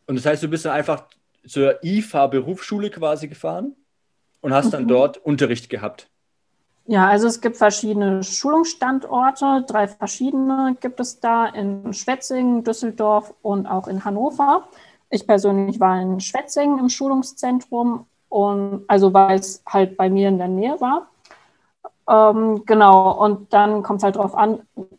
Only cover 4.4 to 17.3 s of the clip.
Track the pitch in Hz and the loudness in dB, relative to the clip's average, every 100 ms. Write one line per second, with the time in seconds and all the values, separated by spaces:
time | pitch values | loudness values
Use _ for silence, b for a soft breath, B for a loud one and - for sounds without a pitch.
4.4 | 139 139 139 143 120 123 143 - 151 143 | 0 2 2 -2 2 4 2 0 -4 0
5.4 | 123 117 - 107 107 - _ _ _ _ | 0 -2 -6 -10 -10 -14 _ _ _ _
6.4 | _ _ _ _ - 202 190 208 226 226 | _ _ _ _ -2 2 4 4 2 -2
7.4 | 233 233 214 208 214 208 196 190 190 - | -6 2 2 2 -4 -2 0 -2 -4 -6
8.4 | 277 320 330 - 254 269 - 247 262 262 | 0 0 0 -2 -4 -4 -2 0 0 0
9.4 | 277 269 262 214 196 - 202 - 262 269 | 0 0 0 -2 -2 -4 -10 -6 -4 -2
10.4 | 269 269 262 254 254 254 247 - 233 233 | -2 0 -2 -2 -8 -8 -10 -4 0 0
11.4 | 226 214 202 196 202 196 - 254 - 254 | 0 -4 -6 -6 -8 -8 -6 -6 -4 -2
12.4 | 254 233 226 226 233 220 214 214 208 - | 0 0 -2 -4 -6 -2 0 0 -2 -10
13.4 | 214 202 190 190 - 190 208 202 277 254 | -4 -4 -4 -6 -6 -8 -6 -4 -4 0
14.4 | 277 359 - b b b - 202 - 202 | 0 0 -2 b b b -8 -6 2 2
15.4 | 202 196 196 196 190 185 185 190 - 269 | 4 0 -2 0 2 2 -2 -4 -6 -8
16.4 | 294 294 285 269 247 - 269 262 262 | -4 -2 0 0 -2 -2 -2 -2 -4